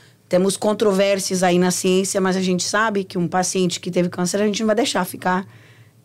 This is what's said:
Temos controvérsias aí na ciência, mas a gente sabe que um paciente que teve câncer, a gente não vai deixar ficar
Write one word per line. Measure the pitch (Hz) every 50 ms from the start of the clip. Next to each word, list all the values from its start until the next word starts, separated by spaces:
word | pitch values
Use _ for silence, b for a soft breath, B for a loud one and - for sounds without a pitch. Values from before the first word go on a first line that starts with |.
| b b b b _
Temos | _ 180 180 190 190 -
controvérsias | - - 208 208 208 233 208 190 190 202 196 202 196 190 - 190 180 185
aí | 180 175
na | 180 180 180
ciência, | 175 - - 185 185 190 196 190 - 196
mas | 190 190 180
a | 190
gente | 185 185 180 175 -
sabe | - - 208 220 226 208 202 190
que | 196 -
um | 185 175
paciente | 160 185 185 180 - - 190 185 175 - -
que | - 185
teve | 170 180 175 180
câncer, | - - 180 175 - 202
a | 208
gente | 214 196 196
não | 226
vai | 214 208
deixar | 226 277 - - 190 185
ficar | - - - - 180 185 185 190 B B B B B B B B B B B